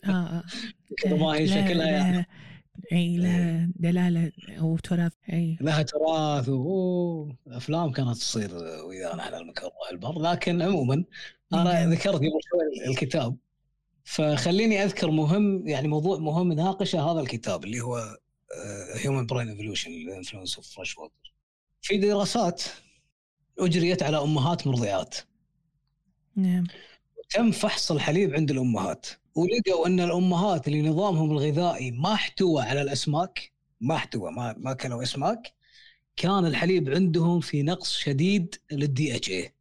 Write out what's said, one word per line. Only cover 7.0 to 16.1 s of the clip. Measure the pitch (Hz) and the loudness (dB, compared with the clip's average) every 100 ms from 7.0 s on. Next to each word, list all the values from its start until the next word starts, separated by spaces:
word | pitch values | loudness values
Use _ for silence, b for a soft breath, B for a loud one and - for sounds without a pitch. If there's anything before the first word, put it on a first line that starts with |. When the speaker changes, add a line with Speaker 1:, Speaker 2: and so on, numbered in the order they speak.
| 175 165 147 131 - | -2 -4 -8 -12 -14
Speaker 2:
أفلام | 123 139 160 165 | -12 -4 -2 0
كانت | 127 123 117 | 0 -2 -2
تصير | - 117 101 87 82 80 80 | -4 -4 -6 -8 -12 -12 -12
ويانا | 95 90 85 | -8 -8 -6
على | 80 85 | -8 -10
المكوك | 82 - 90 - - | -12 -12 -12 -12 -12
البر، | 90 104 165 | -8 -8 -2
لكن | 160 170 - 170 | 0 0 0 0
عموما | 170 185 127 139 180 B B B _ | 2 2 2 0 -2 B B B _
أنا | 160 | 2
Speaker 1:
نعم. | 175 170 170 | 4 4 4
Speaker 2:
ذكرت | 165 196 175 | 2 2 2
قبل | 151 156 - | 2 0 0
شوي | 175 156 131 127 | 0 0 -2 -4
الكتاب، | 127 131 - 120 - _ _ _ _ _ _ | -2 -2 -2 -2 -6 _ _ _ _ _ _
فخليني | - - 151 147 175 185 226 202 | -8 0 2 2 2 4 4 4
أذكر | 196 - 170 | 2 0 2
مهم، | 156 151 196 208 190 156 | 2 4 4 4 2 0
يعني | 139 151 | 0 0
موضوع | 151 165 | 2 2